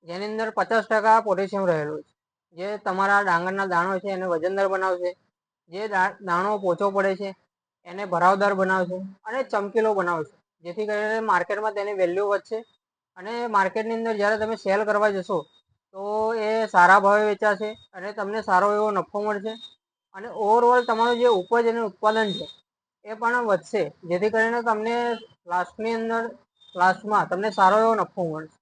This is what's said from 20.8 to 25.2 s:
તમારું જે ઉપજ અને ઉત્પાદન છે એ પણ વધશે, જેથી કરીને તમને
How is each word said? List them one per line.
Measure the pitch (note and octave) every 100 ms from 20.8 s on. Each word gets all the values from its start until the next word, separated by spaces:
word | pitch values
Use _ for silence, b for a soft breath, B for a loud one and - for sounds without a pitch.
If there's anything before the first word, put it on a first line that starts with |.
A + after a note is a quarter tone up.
| B3
તમારું | A3+ A#3 A#3+
જે | A#3+
ઉપજ | G#3 F3+ A#3 A#3
અને | A#3
ઉત્પાદન | A3 - G#3+ A3 G#3+
છે | G3 - - _ _ _ _
એ | G#3
પણ | G#3+ A#3 B3 A#3
વધશે, | F#3+ - G#3+ D3+ -
જેથી | F3 F3 G#3
કરીને | A3 A3+ A#3+
તમને | A#3 G#3+ A3 A#3+ A#3+ A3+